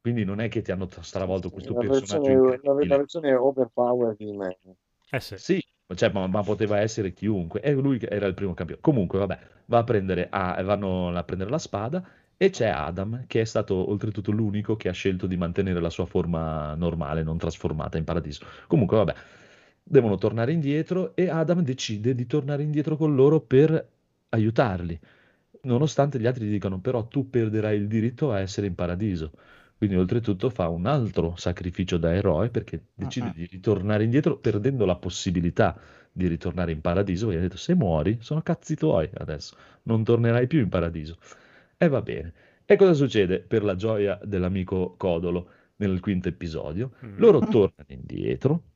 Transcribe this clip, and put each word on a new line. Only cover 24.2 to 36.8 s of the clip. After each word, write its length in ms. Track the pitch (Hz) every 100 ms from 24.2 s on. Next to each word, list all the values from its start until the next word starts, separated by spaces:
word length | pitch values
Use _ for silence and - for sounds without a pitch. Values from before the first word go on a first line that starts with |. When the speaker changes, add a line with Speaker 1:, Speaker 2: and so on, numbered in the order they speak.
| _
Speaker 1:
aiutarli, 680 | 117 107 113 131 90 87 82 _ _ _ _ _ -
nonostante 560 | 135 120 151 - 143 131
gli 80 | 110
altri 200 | 127 107
gli 40 |
dicano, 280 | 104 98 95
"Però 260 | 90 123 110
tu 220 | 143 131
perderai 480 | 123 110 107 107 107
il 100 | 104
diritto 420 | 110 110 117 151
a 80 | 104
essere 260 | 95 - 101
in 80 |
paradiso." 580 | 87 90 87 107 87 78 - _ - _ _
Quindi 160 | 107 95
oltretutto 540 | 90 117 117 95 120
fa 180 | - 87
un 160 | 82
altro 520 | 92 147 110 90 82 82
sacrificio 600 | - 87 87 - 92 90
da 160 | 82
eroe 360 | 85 98 78 110
perché 380 | 123 - 80 _
decide 380 | - 95 - 123
Speaker 4:
Ah, 40 |
ah. 0 |
Speaker 1:
di 120 | 82 85
ritornare 580 | 95 92 98 95 107
indietro 320 | 110 127 156 -
perdendo 480 | - 107 107 135
la 120 | 98 87
possibilità 800 | 92 - - 90 87 - 104 - - - _
di 140 | - 90
ritornare 460 | 82 92 85 87
in 100 | 80